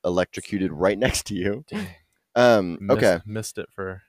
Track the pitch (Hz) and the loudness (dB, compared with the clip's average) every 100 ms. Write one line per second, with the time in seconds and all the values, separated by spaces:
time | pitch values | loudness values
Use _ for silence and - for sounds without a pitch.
0 | 90 90 90 - - 101 92 76 95 101 | 0 0 -2 -6 -8 -4 -4 0 0 2
1 | 127 - - 104 107 104 - 208 190 - | -2 -2 -6 -4 -4 -4 -10 -10 -10 -16
2 | _ _ _ 117 123 110 90 85 98 120 | _ _ _ 4 6 6 2 -6 0 4
3 | 107 87 104 110 110 - 82 - 95 92 | 4 2 -2 -10 -8 -12 -14 -10 -10 -12